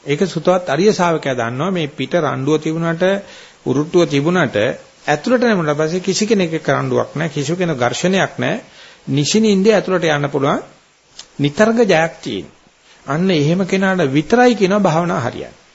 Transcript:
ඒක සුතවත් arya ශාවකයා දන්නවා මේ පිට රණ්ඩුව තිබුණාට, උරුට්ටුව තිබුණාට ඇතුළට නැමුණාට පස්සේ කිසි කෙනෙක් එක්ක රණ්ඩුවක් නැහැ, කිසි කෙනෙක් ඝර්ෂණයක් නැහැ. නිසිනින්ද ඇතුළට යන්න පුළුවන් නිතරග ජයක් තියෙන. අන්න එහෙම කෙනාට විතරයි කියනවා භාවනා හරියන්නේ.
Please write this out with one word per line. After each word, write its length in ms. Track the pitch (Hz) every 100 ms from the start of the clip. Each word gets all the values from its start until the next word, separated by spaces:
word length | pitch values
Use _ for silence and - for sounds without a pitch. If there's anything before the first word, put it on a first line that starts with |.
ඒක 160 | - 147
සුතවත් 440 | 190 165 165 185 -
arya 240 | 143 208
ශාවකයා 440 | 185 175 160 143 127
දන්නවා 340 | 117 123 170
මේ 180 | 180 147
පිට 260 | - 131
රණ්ඩුව 440 | 175 151 131 135 151
තිබුණාට, 440 | 156 160 165 165 185 196 - - - _
උරුට්ටුව 460 | - 127 160 175 160
තිබුණාට 480 | 143 147 180 135 104 117 - - _
ඇතුළට 380 | - 151 - 247
නැමුණාට 360 | 240 202 151 147
පස්සේ 220 | 156 180
කිසි 260 | 180 175 214
කෙනෙක් 260 | 214 170
එක්ක 160 | 160 -
රණ්ඩුවක් 420 | 135 135 123 117
නැහැ, 180 | 147 160
කිසි 260 | 147 139 175
කෙනෙක් 220 | 175 135
ඝර්ෂණයක් 540 | 123 123 180 190 147
නැහැ. 280 | - 127 214 - - - -
නිසිනින්ද 640 | - 135 143 214 220 196 196
ඇතුළට 380 | 208 170 180 165
යන්න 240 | 147 143
පුළුවන් 320 | 147 139 226 - _ _ _ _ - - -
නිතරග 420 | 143 147 220 226
ජයක් 300 | 220 160 165 -
තියෙන. 280 | 156 101 - _ _ _ _ _
අන්න 260 | - 147 190
එහෙම 360 | 170 143 175 180
කෙනාට 360 | 190 190 185 147
විතරයි 460 | 139 160 233 247
කියනවා 260 | 226 190 208
භාවනා 400 | 190 156 175 175
හරියන්නේ. 400 | 120 90 120 - _